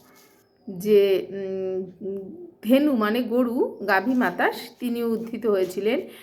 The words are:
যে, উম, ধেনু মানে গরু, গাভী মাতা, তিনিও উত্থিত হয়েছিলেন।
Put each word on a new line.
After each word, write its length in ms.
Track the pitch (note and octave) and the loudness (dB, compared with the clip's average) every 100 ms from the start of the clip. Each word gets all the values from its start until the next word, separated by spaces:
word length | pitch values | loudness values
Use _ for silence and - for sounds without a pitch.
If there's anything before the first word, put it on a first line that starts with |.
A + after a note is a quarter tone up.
| _ _ _ _ _ _ - | _ _ _ _ _ _ -14
যে, 580 | F#3 G#3 G#3 G3 F#3+ - | -8 4 6 6 2 0
উম, 1160 | G3 G3 F#3+ F#3+ F#3 F#3 - F#3+ G3 F#3+ - - _ | -8 -6 -6 -4 -6 -8 -10 -8 -8 -10 -16 -20 _
ধেনু 300 | G#3+ C4 D4+ | 2 4 4
মানে 300 | B3+ G#3 A#3 | 2 0 0
গরু, 560 | A#3 A#3+ B3 A#3+ A#4 - G3+ | 0 0 0 0 -2 -2 2
গাভী 280 | F#3+ G3+ | 2 2
মাতা, 380 | B3+ G3 F3+ D#4+ - - - | 2 0 2 -2 -2 -12 -10
তিনিও 340 | B3 A#3 A#3 | -6 -4 -2
উত্থিত 340 | A3 A3+ A3 A3+ | -2 -4 -4 0
হয়েছিলেন। 540 | G3 F#3 G3+ G3+ C#4 - - | 0 0 -2 -2 -2 -4 -16